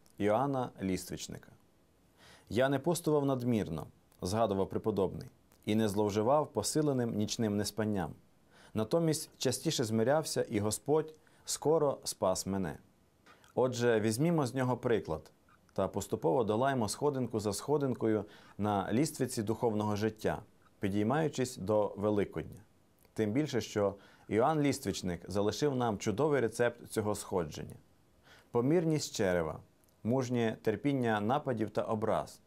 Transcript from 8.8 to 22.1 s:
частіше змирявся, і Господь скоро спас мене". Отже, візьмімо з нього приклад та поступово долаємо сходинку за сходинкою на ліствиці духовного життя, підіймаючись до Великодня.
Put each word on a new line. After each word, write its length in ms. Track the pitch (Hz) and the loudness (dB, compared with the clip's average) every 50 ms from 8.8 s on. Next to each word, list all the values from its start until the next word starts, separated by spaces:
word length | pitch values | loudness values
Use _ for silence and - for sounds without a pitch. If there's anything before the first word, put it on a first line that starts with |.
| 110 110 - 170 170 160 151 156 - - - - | -2 0 2 2 2 2 0 0 -4 -10 -8 -4
частіше 460 | - 254 240 - - 165 147 - 131 | -2 -2 -2 0 -2 -2 0 0 0
змирявся, 640 | 104 110 113 113 120 143 160 151 - - - - - | 0 2 2 2 4 2 2 0 -2 -2 -4 -2 -2
і 100 | 120 101 | 0 0
Господь 540 | 101 107 107 - - - 143 156 156 156 - - _ _ _ - - | 0 0 -2 -2 0 0 2 2 0 -2 -8 -20 _ _ _ -16 -10
скоро 520 | - - - - 143 160 165 147 139 131 - - | -8 -6 -2 2 2 4 4 4 2 0 -2 -6
спас 420 | - - - 107 95 92 92 - | -8 -6 0 2 2 2 0 0
мене". 320 | 95 98 98 95 80 69 - - _ _ _ _ _ _ _ _ - - _ _ - - | -2 -2 -2 -2 -2 -4 -8 -12 _ _ _ _ _ _ _ _ -20 -20 _ _ -6 0
Отже, 440 | - 123 131 120 117 120 120 117 110 | 0 2 2 2 2 2 4 4 4
візьмімо 460 | 104 113 110 117 147 170 175 160 143 | 4 2 2 2 2 2 2 2 0
з 80 | 120 - | 0 0
нього 240 | 135 127 127 123 123 | 0 0 0 0 0
приклад 540 | - 127 117 98 - - 80 78 - - _ _ _ _ _ _ _ _ - | 0 2 2 2 0 -2 -6 -6 -8 -12 _ _ _ _ _ _ _ _ -4
та 140 | - 95 92 | -2 -2 -2
поступово 560 | - 104 98 - - 107 - 156 160 135 117 | -2 -4 -6 -4 -4 -2 0 0 2 2 2
долаємо 460 | 101 107 110 127 139 139 127 113 101 | 2 2 2 2 2 2 0 0 -2
сходинку 500 | - - 135 147 139 131 127 113 - 110 | -2 -2 -2 -2 0 0 -2 -2 -2 -2
за 140 | 98 107 101 | -2 -2 -2
сходинкою 720 | - - - 147 151 139 135 120 - 113 113 110 107 101 - - - - - - - | -2 -2 -2 0 0 0 0 -2 0 2 2 2 2 0 -4 -12 -20 -20 -16 -8 -4
на 360 | 101 107 104 98 92 - 104 | -2 0 0 0 0 0 0
ліствиці 500 | 117 151 160 - - 135 117 - - 107 | 0 0 0 -2 -4 -4 -4 -2 -4 -2
духовного 520 | 104 113 - - 120 107 107 107 107 104 | -2 -2 0 0 0 0 0 0 0 0
життя, 460 | 101 107 110 107 - - 92 80 78 - - _ _ _ _ _ - - | 0 0 -2 -2 -2 -4 -4 -4 -4 -6 -14 _ _ _ _ _ -6 -4
підіймаючись 760 | 98 95 104 104 110 131 156 165 147 - - 127 123 - - | -2 0 0 2 2 2 0 0 -2 -2 -2 -4 -4 -4 -6
до 360 | 95 92 90 107 104 98 - - | -2 0 2 2 2 0 -2 -2
Великодня. 640 | 98 107 | 0 0